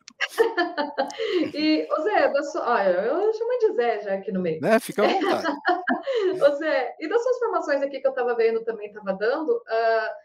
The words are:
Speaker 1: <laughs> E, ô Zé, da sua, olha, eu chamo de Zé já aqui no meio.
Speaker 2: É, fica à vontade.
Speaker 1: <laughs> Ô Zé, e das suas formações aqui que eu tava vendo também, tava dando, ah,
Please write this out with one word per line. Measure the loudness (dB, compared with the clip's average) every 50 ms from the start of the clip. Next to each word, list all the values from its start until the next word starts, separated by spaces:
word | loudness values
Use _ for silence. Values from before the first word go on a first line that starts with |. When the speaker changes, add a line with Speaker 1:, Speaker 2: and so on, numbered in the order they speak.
| _ -20 -8 -8
Speaker 1:
<laughs> | -8 -4 0 2 2 2 2 0 -2 -2 -2 -4 -6 -4 -4 -4 -6 -6 -6 -6 -4 -2 0 0 -2 -2 -2
E, | 0 2 2 2 2 0 -2
ô | -2 -2
Zé, | 0 2 2 4 4 4
da | 4 2 0
sua, | -2 -6 -4 -2 0 0
olha, | 2 2 2 2 2 0
eu | 0 0 0 0 0
chamo | 0 0 -2 -2 0 2
de | 2 2 2
Zé | 2 0 0 0 -2
já | -4 -4 -4
aqui | -4 -4 -4
no | -4 -2
meio. | -2 -2 -2 0 2
Speaker 2:
É, | 4 4 4
fica | 2 -2 0 2
à | 2
vontade. | 2 2 2 0 0 0 0 0 -2
Speaker 1:
<laughs> | -4 -2 0 0 0 0 0 -2 -2 -2 -2 -2 -2 0 0 0 2 4
Ô | 4 4 4
Zé, | 2 0 0 0 0 0 -2 -6 -8
e | -4 -2
das | 0 0
suas | 2 2 0 0
formações | 0 0 0 -2 0 0 0 0
aqui | 0 -2 -4 -2
que | -2
eu | -2
tava | 0 0 0 0 2
vendo | 2 2 2 2 0 -2
também, | -6 -6 -8 -10 -14
tava | -14 -8 -6 -6 -4
dando, | 0 0 0 0 0 0 -2 -2 -2 -2 -2
ah, | -2 0 2 2 2 2 0 -4 -8 -12 -16